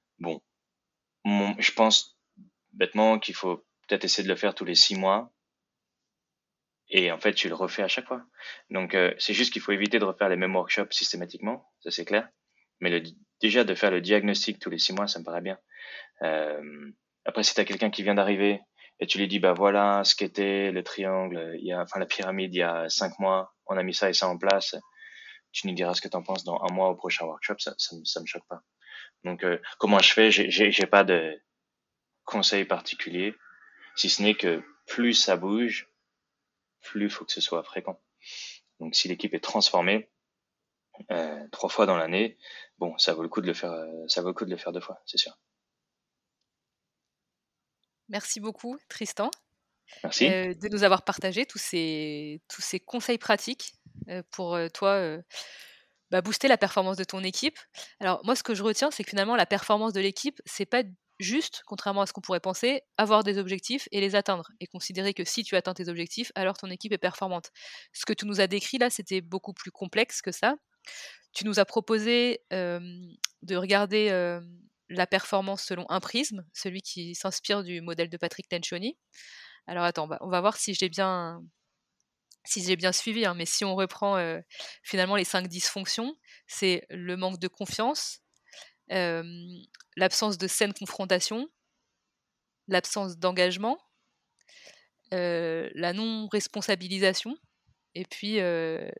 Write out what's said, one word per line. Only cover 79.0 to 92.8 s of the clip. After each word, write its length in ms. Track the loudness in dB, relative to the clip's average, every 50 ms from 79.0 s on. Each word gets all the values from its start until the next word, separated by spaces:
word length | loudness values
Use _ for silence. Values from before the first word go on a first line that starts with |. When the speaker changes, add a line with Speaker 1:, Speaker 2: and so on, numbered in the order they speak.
| _ _ _ -20 -20 -20 -20 -20 -20 -20 -20 -20 -14
Speaker 2:
Alors 180 | -8 -4 0 0
attends, 200 | 0 0 -2 -4
on 40 | -6
va, 100 | -6 -8
on 80 | -4 -2
va 120 | 0 2
voir 160 | 2 2 0 0
si 160 | -4 -4 -2
j'ai 160 | -2 -2 -2
bien, 500 | 0 0 -2 0 0 -4 -6 -8 -10 -14 -18 -20 _ _ _ _ _ _ _ _ _ _ _ _ _ _ _ _ -20 _ -8
si 180 | -6 -6 -4
j'ai 140 | 0 0 0
bien 160 | 2 2 0
suivi, 320 | 0 0 -2 -2 -2 0 0
hein, 80 | 0 -2
mais 120 | -2 -4
si 180 | -2 -2 -2 0
on 120 | 0 0
reprend, 420 | 0 0 -2 -2 -2 -2 0 0 0
euh, 220 | 0 -2 -4 -8 -10 _ -18 -16 -16 -16 -16 -16
finalement 340 | -10 -4 0 0 2 2 2
les 80 | 0 0
cinq 240 | 2 0 -2 -2 -2
dysfonctions, 680 | -6 -4 -4 -4 -4 -4 -6 -6 -4 -4 -4 -6 -8 _ _ _ -20 -20 _
c'est 380 | -12 -6 0 0 2 2 0 -2 -8
le 260 | -12 -10 -8 -6 -6
manque 220 | -4 -4 -4 -4 -4
de 100 | -8 -8
confiance, 720 | _ -8 -10 -8 -4 -2 -2 -2 -2 -4 -6 -8 -10 -14 _ _ _ _ _ _ -20 -20 -20 -20 _ _ _ -6
euh, 500 | -2 -2 -2 -2 -2 -4 -6 -10 -12 -14 -16 -16 -18 -18 -20 _ _ -20 -20 _ -2
l'absence 400 | 0 0 2 2 0 -2 -2 -2
de 100 | -2 -4
saine 280 | -2 0 0 0 0 -2
confrontation, 720 | -8 -12 -10 -8 -6 0 0 0 0 0 -2 -4 -6 -8 -10 _ _ _ _ _ _ _ _ _ _ _ _ _ _ _ _ _ _ _ _ _ _ -6 0
l'absence 480 | 0 0